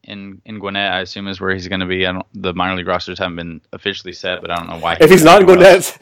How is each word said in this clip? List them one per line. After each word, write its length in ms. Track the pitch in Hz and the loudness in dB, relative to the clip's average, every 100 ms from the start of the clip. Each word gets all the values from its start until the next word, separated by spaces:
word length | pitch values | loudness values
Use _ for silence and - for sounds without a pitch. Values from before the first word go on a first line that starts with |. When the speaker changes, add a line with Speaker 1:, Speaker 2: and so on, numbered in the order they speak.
Speaker 1:
in, 400 | - 101 98 98 | -20 -18 -18 -20
in 140 | - 110 | -20 -14
Gwinnett, 340 | 98 101 101 | -10 -6 -4
I 60 | 90 | -6
assume 260 | 92 - 98 | -8 -12 -12
is 120 | 95 | -8
where 120 | 95 | -6
he's 140 | 95 90 | -8 -8
gonna 180 | 95 90 | -8 -6
be. 180 | 92 92 | -4 -4
I 20 | |
don't, 140 | 92 - | -6 -12
the 180 | 104 95 | -12 -8
minor 200 | 90 90 | -6 -6
league 140 | 92 90 | -6 -6
rosters 320 | 90 - 90 | -6 -8 -10
haven't 160 | 92 85 | -10 -10
been 240 | 85 80 _ | -14 -16 _
officially 400 | - 104 98 92 | -14 -10 -10 -14
set, 280 | 87 95 90 | -14 -10 -10
but 100 | 87 | -8
I 60 | 87 | -10
don't 120 | 85 | -10
know 100 | 82 | -8
why 180 | 82 85 | -6 2
he 80 | |
Speaker 2:
If 60 | 156 | 4
he's 100 | 165 | 6
Speaker 1:
would 60 | 156 | 6
Speaker 2:
not 140 | 190 | 6
in 40 | 185 | 6
Speaker 1:
go 80 | |
Speaker 2:
Gwinnett, 220 | 180 190 180 170 | 8 8 6 2
Speaker 1:
out. 40 | - | -12